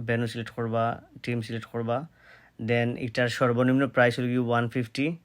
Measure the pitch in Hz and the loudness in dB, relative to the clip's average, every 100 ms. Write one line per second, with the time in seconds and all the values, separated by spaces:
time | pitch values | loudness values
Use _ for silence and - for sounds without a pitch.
0 | 117 117 120 117 113 - 117 113 113 - | -2 -2 -2 -4 -10 -6 -2 0 0 -2
1 | - - - 120 110 113 - 117 117 120 | -10 -14 -6 -4 -4 -8 -8 -6 -2 -2
2 | 165 _ - - - - 110 120 120 120 | -4 _ -20 -20 -20 -8 0 2 2 -2
3 | 127 120 123 - 127 120 127 131 135 131 | -4 0 0 2 2 4 4 4 2 4
4 | 120 117 123 123 120 117 117 131 110 - | 4 4 -2 0 0 0 0 -2 -4 -4
5 | 147 170 | -4 -4